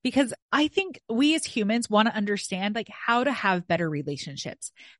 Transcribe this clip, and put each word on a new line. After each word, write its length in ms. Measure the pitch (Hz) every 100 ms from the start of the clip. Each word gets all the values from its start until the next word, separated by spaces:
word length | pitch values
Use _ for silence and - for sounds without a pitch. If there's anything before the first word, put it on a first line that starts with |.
because 300 | 254 262 247 - _
I 180 | 277 302
think 340 | - 381 - -
we 240 | 233 294
as 100 | 320
humans 460 | - 226 202 233 233
wanna 180 | 214 220
understand, 680 | 214 202 202 - 185 202
like, 140 | 220 202
how 340 | - - 240
to 80 | 247
have 380 | 240 202 180 175
better 220 | 170 165
relationships. 840 | 147 143 143 - 139 - - - - - -